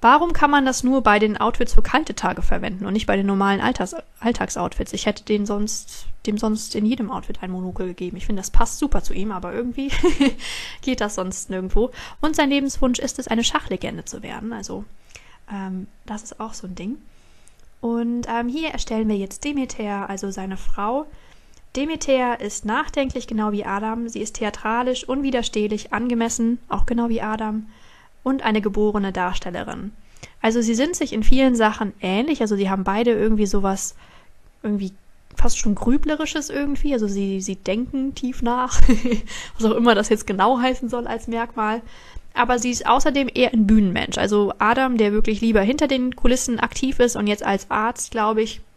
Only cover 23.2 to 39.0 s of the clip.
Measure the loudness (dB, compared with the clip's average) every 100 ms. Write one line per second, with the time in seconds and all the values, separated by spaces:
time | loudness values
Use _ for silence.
23.2 | -6 -4 -2 -2 -4 -4 -4 -6 -8 -8
24.2 | -8 -6 -6 -4 -4 -2 -2 -4 -2 -2
25.2 | 0 -2 -2 -2 -2 -4 -4 -4 -2 0
26.2 | -2 0 -2 -2 -4 2 2 2 0 -2
27.2 | -2 -4 -4 -6 -8 -18 -20 -20 -20 -8
28.2 | -2 0 2 2 2 2 2 2 -2 -2
29.2 | -2 -2 -4 -8 -8 -8 -10 -14 -20 -20
30.2 | -20 -2 0 2 2 2 0 0 -4 2
31.2 | 8 10 8 4 2 0 -6 -6 -4 -2
32.2 | -2 -2 0 0 0 -2 -2 0 2 2
33.2 | 2 2 4 2 2 -2 -6 -12 -20 -20
34.2 | -20 -20 -20 _ -4 -4 -4 -10 -20 -20
35.2 | -20 6 6 8 4 2 2 4 4 0
36.2 | -2 -4 -4 -4 -2 0 0 0 -2 -2
37.2 | -2 -4 -6 -8 -4 -4 -4 -4 -6 -6
38.2 | -6 -2 -2 0 0 6 6 6